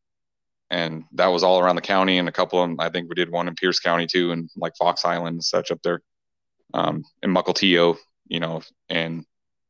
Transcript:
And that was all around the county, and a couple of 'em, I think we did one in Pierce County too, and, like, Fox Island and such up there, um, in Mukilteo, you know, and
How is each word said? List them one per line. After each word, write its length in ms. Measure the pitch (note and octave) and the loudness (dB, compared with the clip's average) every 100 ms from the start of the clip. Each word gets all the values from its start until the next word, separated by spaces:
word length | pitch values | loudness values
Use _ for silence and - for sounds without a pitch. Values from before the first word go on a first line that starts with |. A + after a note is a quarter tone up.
| _ _ _ _ _ _ - | _ _ _ _ _ _ -8
And 360 | F2 E2 D#2+ E2 | -4 -4 -6 -8
that 140 | E2 F#2 | 0 2
was 160 | F2 | 4
all 160 | F#2 F#2 | 4 6
around 160 | F2+ F2 | 4 2
the 40 | |
county, 360 | - F#2+ F#2+ F2+ | 2 2 4 2
and 100 | E2+ | 0
a 40 | |
couple 300 | F2 F2+ F#2 | 0 0 2
of 80 | F2 | 0
'em, 80 | D#2 | 0
I 100 | E2 | -4
think 180 | F2 E2+ | -4 -6
we 80 | F2 | -4
did 140 | E2+ | -2
one 180 | E2+ F2 | -2 -4
in 80 | E2 | -2
Pierce 240 | F#2 E2+ | -2 0
County 260 | F2+ E2+ E2 | 0 0 0
too, 280 | F2+ F2 | 0 0
and, 160 | E2+ E2 - | -2 -6 -8
like, 180 | E2 - | -8 -2
Fox 300 | F2 E2+ E2+ | 0 0 0
Island 300 | F2 E2+ E2 | -2 -4 -6
and 80 | |
such 280 | - F#2 - | -2 -2 -2
up 100 | E2+ | -4
there, 200 | - E2+ _ _ _ _ _ _ _ | -2 -4 _ _ _ _ _ _ _
um, 320 | - - D#3+ - _ | -4 -2 -4 -8 _
in 100 | G2+ | 0
Mukilteo, 640 | F#2 F2+ F2 G2 E2+ E2+ E2 _ _ - | 0 0 0 4 4 4 2 _ _ -8
you 140 | E2+ | -6
know, 200 | E2 D#2+ - _ - | -4 -6 -12 _ -6
and 360 | E2 E2 E2 - _ _ _ _ | -4 -4 -6 -12 _ _ _ _